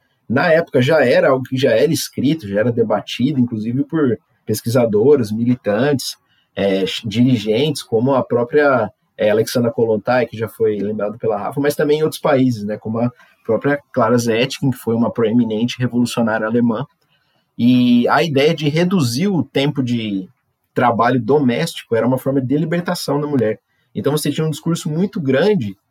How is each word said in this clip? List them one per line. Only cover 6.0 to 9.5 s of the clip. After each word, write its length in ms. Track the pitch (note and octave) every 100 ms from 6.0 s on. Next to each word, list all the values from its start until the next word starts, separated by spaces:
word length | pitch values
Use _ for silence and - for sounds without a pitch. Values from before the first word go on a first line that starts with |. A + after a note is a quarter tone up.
| - - _ _ _
é, 300 | G2+ G2 F#2+ F#2 -
dirigentes, 800 | G#2+ A2 C3 A#2 G#2+ G#2+ D3+ C3+
como 320 | - A2+ B2+
a 80 | C3+
própria, 680 | - A#2+ A#2 D3 D3 B2 G#2 - _ -
é, 140 | G#2+
Alexandra 400 | G#2+ A2+